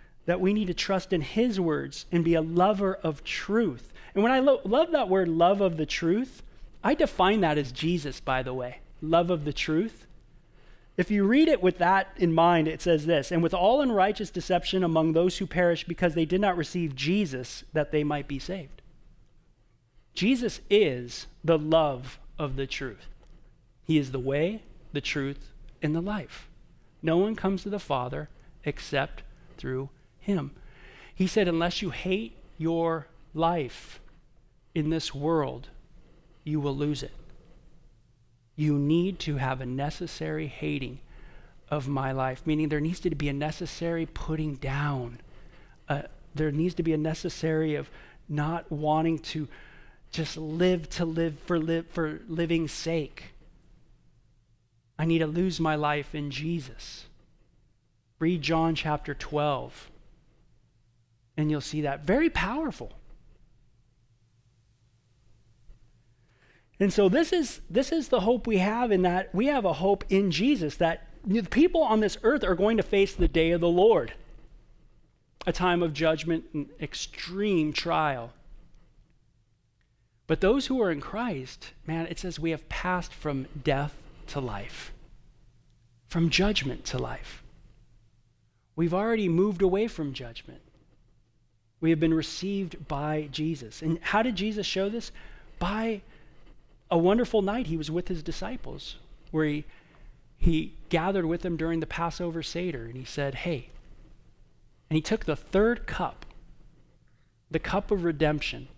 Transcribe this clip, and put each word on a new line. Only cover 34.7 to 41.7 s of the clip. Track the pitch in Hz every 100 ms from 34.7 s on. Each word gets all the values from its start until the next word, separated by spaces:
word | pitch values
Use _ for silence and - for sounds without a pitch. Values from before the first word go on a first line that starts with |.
| 170
in | 151
this | 160 - 139
world, | 151 165 135 123 - - - - - - - -
you | - 151
will | 143 139
lose | 147 143
it." | - - - - - - - - - - _ _ _ _ _ -
You | 151 147
need | 143 165 185 180
to | - 143
have | 131 131
a | 127
necessary | 127 143 - 170 - 156 156 151
hating | - 156 147 127 131 - - - - - -
of | -